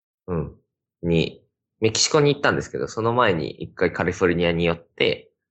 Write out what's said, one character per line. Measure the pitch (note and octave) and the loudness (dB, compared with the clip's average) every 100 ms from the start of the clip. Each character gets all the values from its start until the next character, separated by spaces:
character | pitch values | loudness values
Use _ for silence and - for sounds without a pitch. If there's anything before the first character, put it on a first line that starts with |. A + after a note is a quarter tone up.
| _ _ - | _ _ -8
う | |
ん。 | E2 - - _ _ _ _ | -6 -6 -10 _ _ _ _
に、 | E2+ E2 - - _ _ _ - | 0 0 0 -6 _ _ _ -4
メ | A2 | -2
キ | - | 0
シ | - | 2
コ | D#3 | 2
に | D3 | 2
行 | C#3 | 2
っ | |
た | C3 | 0
ん | D2 | 0
で | |
す | - | -4
け | C2 | -6
ど、 | C#2 | -6
そ | A2+ | -4
の | A2+ | 0
前 | B2 A2+ | 2 2
に | E2 B1+ | 2 -4
一 | - - | -8 -10
回 | - F2+ | -2 -2
カ | - | 0
リ | F2+ | -2
フ | F2 | 0
ォ | F2+ | 0
ル | |
ニ | E2+ E2+ | 2 0
ア | |
に | E2+ E2+ | 2 0
寄 | |
っ | E2 | -2
て、 | - - - - - _ | -6 -2 -2 -2 -10 _